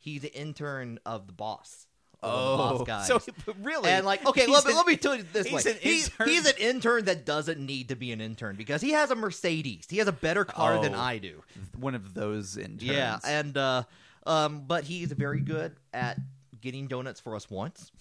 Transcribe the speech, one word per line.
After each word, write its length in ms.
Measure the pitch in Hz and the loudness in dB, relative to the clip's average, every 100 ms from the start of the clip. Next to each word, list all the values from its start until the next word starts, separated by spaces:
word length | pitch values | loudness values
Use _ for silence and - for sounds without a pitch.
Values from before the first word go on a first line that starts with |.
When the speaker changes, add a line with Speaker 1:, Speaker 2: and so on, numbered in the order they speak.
Speaker 1:
he's 220 | 151 143 | -12 -10
the 140 | 143 - | -10 -10
intern 600 | 151 143 147 135 123 117 - | -10 -8 -8 -8 -10 -10 -10
of 220 | 113 98 | -10 -10
the 40 | |
boss. 540 | 90 107 101 - - - _ _ _ | -10 -8 -8 -12 -20 -20 _ _ _
Of 100 | 98 | -2
the 40 | 123 | 0
Speaker 2:
Oh, 180 | 131 135 139 127 | 2 2 2 0
Speaker 1:
boss 80 | 117 | -2
guys. 180 | 104 98 | -2 2
Speaker 2:
so 140 | 240 | 2
he, 100 | - - - | 0 -8 -10
but 80 | 196 | -8
really? 260 | 233 311 175 | -4 0 4
Speaker 1:
And, 160 | 185 | 4
like, 220 | 190 196 269 | 4 2 4
okay, 200 | 269 240 | 6 8
Speaker 2:
He's 40 | |
Speaker 1:
let 100 | 190 | 8
me, 80 | - | 8
Speaker 2:
an, 40 | 320 | 6
Speaker 1:
let 80 | 359 | 6
me 80 | - | 4
tell 180 | 285 | 2
you 100 | 254 170 | 0 -2
this 140 | 202 185 | -2 0
Speaker 2:
he's 180 | 160 | 2
Speaker 1:
way. 60 | - | 0
Speaker 2:
an 60 | 214 | 2
Speaker 1:
He's, 280 | 180 330 - | 2 2 0
Speaker 2:
intern? 200 | - 226 | 0 2
Speaker 1:
he's 180 | 330 302 | 6 6
an 100 | 269 | 4
intern 460 | 220 254 226 233 | 2 2 4 4
that 200 | 196 165 | 2 0
doesn't 360 | 127 151 139 151 | 0 -2 -2 -4
need 260 | 139 135 123 | -6 -6 -6
to 40 | |
be 160 | 123 123 | -6 -6
an 100 | 110 | -6
intern 360 | 110 117 110 98 | -8 -8 -8 -6
because 240 | 113 147 | -4 -2
he 100 | 269 | 2
has 220 | 302 294 | 2 2
a 20 | |
Mercedes. 720 | 233 214 - 185 160 139 85 - | 0 -2 -2 -2 0 -2 -8 -4
He 100 | 196 | 0
has 100 | 202 | 0
a 40 | |
better 320 | 151 160 190 | 0 0 0
car 380 | 190 - 160 - | 0 2 2 4
than 100 | - 113 | 2 0
Speaker 2:
Oh, 20 | |
Speaker 1:
I 200 | 127 113 | -2 -4
do. 260 | 95 - - - 92 113 | -8 -14 -18 -18 -14 -6
Speaker 2:
one 160 | 135 | -4
of 200 | 123 98 | -4 -6
those 420 | 92 104 107 95 101 | -6 -4 -4 -6 -10
interns. 260 | 101 107 | -10 -8
Speaker 1:
Yeah, 380 | 123 139 123 110 | -2 0 0 -2
and, 320 | - 151 147 139 | -2 -2 -2 -2
uh, 280 | 135 127 117 - - _ - | 0 0 -2 -12 -20 _ 0
um, 360 | 160 151 151 135 | 2 2 -2 -2
but 180 | 170 | -2
he's 280 | 143 180 170 | -2 -6 -4
very 280 | 139 143 139 | -2 0 0
good 360 | 139 156 165 - _ | -2 -2 -4 -8 _
at 260 | 120 123 135 - - _ 113 | -4 -4 -4 -8 -14 _ -12
getting 240 | 123 131 139 | -10 -8 -6
donuts 340 | 127 131 - | -6 -6 -10
for 160 | - 104 | -8 -8
us 140 | - | -8
once. 420 | 95 131 - - - | -8 -8 -10 -20 -20